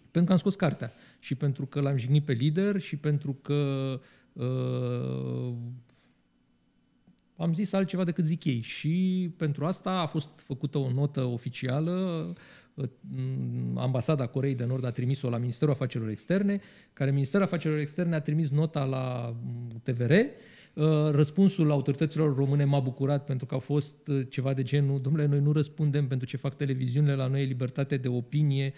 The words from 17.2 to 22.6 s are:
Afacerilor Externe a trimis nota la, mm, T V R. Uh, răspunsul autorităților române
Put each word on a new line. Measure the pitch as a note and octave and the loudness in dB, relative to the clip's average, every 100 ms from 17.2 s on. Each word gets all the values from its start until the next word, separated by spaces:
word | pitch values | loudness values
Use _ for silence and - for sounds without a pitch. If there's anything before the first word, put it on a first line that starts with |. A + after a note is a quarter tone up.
| C3+ G3+ F#3+ | 2 2 2
Afacerilor | E3+ D#3 D3+ | 0 0 0
Externe | D3 D3+ E3+ D#3+ | -2 -2 0 0
a | |
trimis | D3 D3+ D#3 | 0 0 2
nota | C#3+ D#3 D#3 | 2 2 0
la, | C3+ C3 B2+ B2 A#2+ A#2 | -2 -2 -4 -4 -6 -6
mm, | B2 A#2+ A#2+ A2+ | -8 -8 -10 -8
T | - | -4
V | A#2 | 0
R. | A#2+ E3+ C4+ - - - - | 4 6 4 -2 -20 -20 -14
Uh, | - D#3 D#3 D3+ | 0 2 4 4
răspunsul | C#3+ D3 - G3 - D3+ | 4 4 6 4 6 4
autorităților | D3 C3 - D#3+ D3 D3+ C3 | 4 2 0 0 2 2 2
române | C#3 C#3+ | 2 4